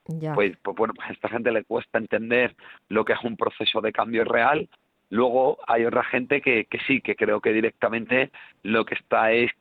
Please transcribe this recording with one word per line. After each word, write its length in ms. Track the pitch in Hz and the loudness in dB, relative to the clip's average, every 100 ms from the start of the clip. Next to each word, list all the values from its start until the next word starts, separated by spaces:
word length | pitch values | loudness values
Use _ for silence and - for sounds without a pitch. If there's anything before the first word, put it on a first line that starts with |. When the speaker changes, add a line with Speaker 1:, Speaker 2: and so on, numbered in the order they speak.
| - | -10
Speaker 1:
Ya. 260 | 160 156 | -8 -4
Speaker 2:
Pues, 240 | 143 101 85 | 0 0 -2
pues 140 | 98 87 | -8 -2
bueno, 160 | 110 | -4
pues 160 | 92 - | -4 -14
a 40 | |
esta 140 | - 113 | -8 -6
gente 240 | 117 117 | -2 -2
le 120 | 110 - | -2 -2
cuesta 320 | 117 - 113 | -6 -2 -4
entender 580 | 104 110 113 120 120 - - - - | -2 -4 0 0 0 -4 -20 -20 -2
lo 160 | 107 | 0
que 100 | 110 | 2
es 60 | 120 | 0
un 120 | 117 110 | -4 -2
proceso 460 | 107 - 107 110 | -4 -2 -2 -2
de 100 | 107 | -2
cambio 320 | 107 110 113 | -2 0 0
real. 460 | 110 117 120 151 - _ _ _ _ | 2 2 2 2 -2 _ _ _ _
Luego 480 | 104 123 127 131 - - | 0 2 4 2 0 0
hay 180 | 117 117 | 2 2
otra 180 | 120 | 0
gente 380 | - 127 123 143 | 0 -2 0 0
que, 240 | 131 113 - | 2 0 0
que 140 | 117 - | -4 -2
sí, 120 | 131 | -2
que 140 | - 101 | -2 -2
creo 240 | 104 104 | 0 2
que 120 | 113 | 2
directamente 800 | 110 110 - 110 113 107 127 143 - - _ | 2 0 0 -2 -2 0 0 0 -6 -20 _
lo 220 | 98 113 107 | -2 0 0
que 100 | - | -6
está 360 | - 113 110 | -2 2 4
es 200 | 117 120 - | 2 0 -2